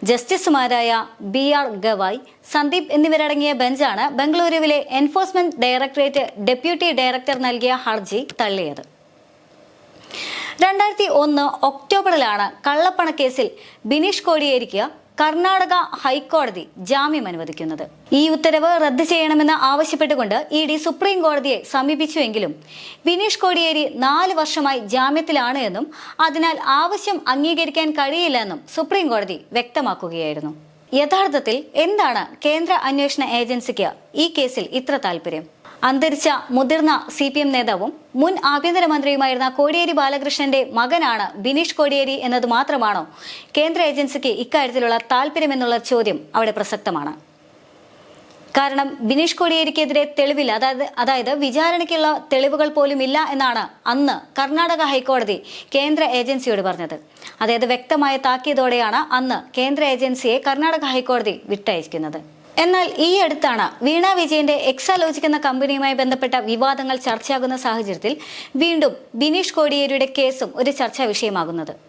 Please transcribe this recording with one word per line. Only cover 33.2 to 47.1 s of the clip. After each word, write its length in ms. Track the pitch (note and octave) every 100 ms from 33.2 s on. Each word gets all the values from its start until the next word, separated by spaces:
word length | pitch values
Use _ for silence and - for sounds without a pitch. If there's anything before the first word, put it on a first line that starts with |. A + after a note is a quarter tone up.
| C4 A#3+
ഏജൻസിക്ക് 500 | A#3 B3 A#3+ A#3 F3+ - - -
ഈ 40 | D#4+ E4
കേസിൽ 280 | C4 B3+ F#3 B3+
ഇത്ര 160 | B3+ C#4 G#3
താല്പര്യം? 380 | F3 F3 D#3 D#3+ _ - - B3+
അന്തരിച്ച 400 | C#4 D#4 D4 D#4+ C#4 - B3
മുതിർന്ന 360 | C4 D#4 D#4 C4+ -
സി 120 | - C#4
പി 80 | C#4
എം 60 | C#4+
നേതാവും 360 | C4 A3+ G3 G#3+ D#4+ - B3+
മുൻ 140 | D#4 F#4+ C#4
ആഭ്യന്തരമന്ത്രിയുമായിരുന്ന 1000 | C#4+ E4 F4 F4 D4+ C#4 C#4 C4+ B3+ C4 C4
കോടിയേരി 380 | D4 D#4+ F4 D#4
ബാലകൃഷ്ണന്റെ 600 | C4+ C#4 C#4 C#4 C#4 C4+ B3+ A3+
മകനാണ് 480 | B3 E4 D4 A3+ G3 -
ബിനീഷ് 320 | G#3 C#4 E4 -
കോടിയേരി 360 | D4 C#4 C4+ C4+ B3+
എന്നത് 200 | B3 A#3+
മാത്രമാണോ 500 | A#3 C#4 D4 A3 G3+ - - - - - -
കേന്ദ്ര 240 | D#4 E4 D#4+
ഏജൻസിക്ക് 420 | C4+ C#4+ C#4 C#4 G#3
ഇക്കാര്യത്തിലുള്ള 520 | A#3+ D#4 C4+ A#3+ A#3+ A#3 -
താല്പര്യമെന്നുള്ള 640 | B3+ C#4+ D#4 D4+ C4 B3 A#3 A#3
ചോദ്യം 280 | A#3+ G#3+ D#3+ - -
അവിടെ 160 | A3+ G#3+
പ്രസക്തമാണ്. 540 | G3+ G3+ G#3 E3+ D3